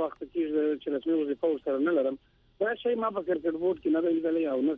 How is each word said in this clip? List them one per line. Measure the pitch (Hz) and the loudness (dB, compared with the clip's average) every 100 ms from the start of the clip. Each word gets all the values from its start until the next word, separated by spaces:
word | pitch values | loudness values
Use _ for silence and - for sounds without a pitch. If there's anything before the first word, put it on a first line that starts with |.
وخت | 160 - | -2 -4
کېږي | 147 175 160 151 151 147 | -6 -4 0 0 0 0
چې | - | -2
رسمي | 143 160 165 | -4 0 0
وظیفه | 147 139 165 | 0 0 0
ورسره | 143 - 135 | 0 -2 0
نه | 156 | 2
لرم. | 165 131 135 - _ _ _ | 2 2 -2 -10 _ _ _
دا | 208 233 | -2 0
شی | 240 240 | -2 0
ما | 220 | 0
په | 202 | -2
کرکټ | 165 170 165 160 | -2 -2 -2 -2
بورډ | 180 175 | -2 0
کې | 175 | 0
نه | 160 | 2
دی | 170 165 | 2 0
لیدلی | 160 165 160 | 0 0 0
او | 131 | 0
نه | 139 | 0